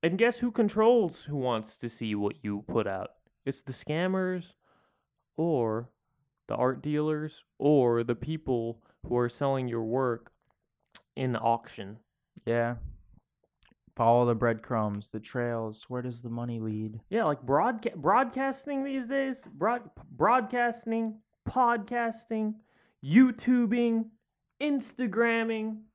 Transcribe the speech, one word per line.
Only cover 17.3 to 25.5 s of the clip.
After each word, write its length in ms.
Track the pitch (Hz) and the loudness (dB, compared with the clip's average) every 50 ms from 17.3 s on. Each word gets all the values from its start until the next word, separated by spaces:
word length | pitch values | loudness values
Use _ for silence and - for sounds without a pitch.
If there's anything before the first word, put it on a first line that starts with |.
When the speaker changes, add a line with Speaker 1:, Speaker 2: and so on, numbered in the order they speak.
| 147 143 | -2 -2
Speaker 1:
broadca-, 560 | - 123 135 147 180 233 247 220 - 233 - 175 | -2 0 2 2 2 2 0 -2 -6 -8 -8 -2
broadcasting 880 | 135 156 196 240 269 240 - 262 262 269 269 269 - - 285 269 269 | 0 2 4 4 2 0 -2 -4 -2 -2 -4 -6 -8 -6 -6 -4 -4
these 200 | 277 269 269 247 | -4 -4 -6 -6
days, 360 | 226 269 277 269 269 254 - - - - | -4 -2 -2 -2 -2 -6 -8 -12 -20 -8
broad-, 360 | 139 160 208 240 247 220 - _ - - - | -2 0 0 0 -2 -6 -12 _ -20 -20 -20
broadcasting, 1080 | - 123 156 202 240 262 233 240 247 247 240 240 226 233 - 226 226 226 226 226 214 - _ _ _ _ _ | -4 2 4 4 4 4 2 0 -2 0 0 0 -2 -4 -6 -4 -2 -2 -2 -4 -6 -10 _ _ _ _ _
podcasting, 1080 | - - 254 254 233 233 233 202 - 240 240 233 226 226 226 _ _ 226 220 220 214 214 214 _ _ _ _ _ _ _ _ - | -4 0 2 4 4 2 0 -2 -4 -4 -2 -2 -4 -4 -8 _ _ -4 -2 -2 -2 -4 -6 _ _ _ _ _ _ _ _ -6
YouTubing, 1000 | 135 156 220 262 254 233 214 - - 254 247 240 214 208 240 240 233 226 226 226 220 _ _ _ _ _ _ _ _ _ _ 277 | 4 8 8 8 8 6 0 0 2 4 4 4 2 2 2 2 2 2 0 -2 -4 _ _ _ _ _ _ _ _ _ _ -2
Instagramming. 1160 | 302 294 277 220 - - - 254 226 185 214 233 233 226 226 226 226 | 0 0 0 -2 -6 -6 -4 -4 -2 0 2 2 2 2 0 0 -2